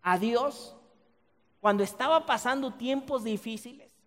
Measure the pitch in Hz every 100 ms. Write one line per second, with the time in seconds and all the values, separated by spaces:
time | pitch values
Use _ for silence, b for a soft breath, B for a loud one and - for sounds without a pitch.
0 | 180 170 214 240 277 - - - _ _
1 | _ _ _ _ _ _ 214 202 196 -
2 | 262 320 320 240 247 269 269 - 240 269
3 | 269 269 220 214 226 220 - 196 - _